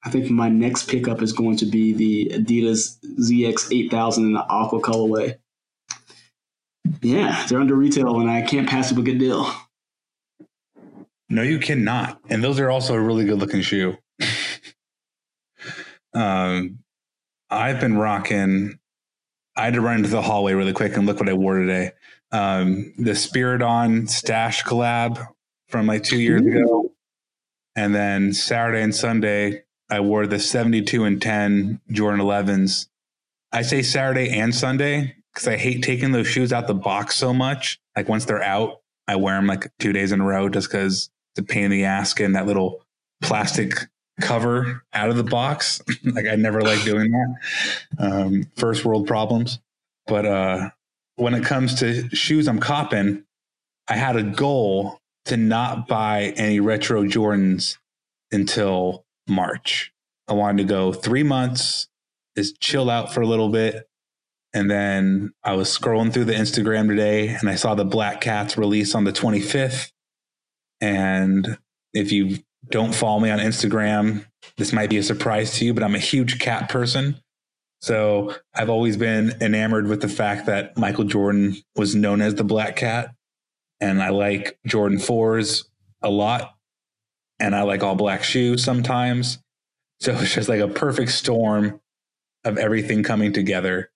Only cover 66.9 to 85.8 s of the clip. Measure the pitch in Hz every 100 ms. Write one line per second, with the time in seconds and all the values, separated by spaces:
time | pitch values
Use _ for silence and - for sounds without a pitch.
66.9 | 104 104 107 107 117 101 92 120 104 95
67.9 | 110 104 - - 107 98 - 104 107 101
68.9 | 117 101 95 117 104 95 143 131 123 -
69.9 | _ _ _ _ _ _ _ _ _ 107
70.9 | 98 95 95 95 98 95 117 _ _ _
71.9 | - 101 101 95 95 - _ - 110 113
72.9 | 110 113 107 110 107 107 113 110 110 104
73.9 | 107 107 104 - _ - - 101 113 107
74.9 | 107 98 104 - 107 110 - 117 110 107
75.9 | 101 - 139 123 123 - 113 - 127 120
76.9 | 135 139 139 _ _ _ _ _ _ -
77.9 | 113 107 104 104 - _ - 113 113 120
78.9 | 104 113 110 110 117 113 107 110 110 104
79.9 | 104 104 - 107 101 - 101 95 - 101
80.9 | 98 104 104 101 101 98 98 _ - 101
81.9 | 104 104 101 104 104 107 110 107 - 117
82.9 | 117 120 - _ _ _ _ _ _ 101
83.9 | 95 95 98 101 98 98 - - 110 104
84.9 | 98 - 120 113 113 104 - - _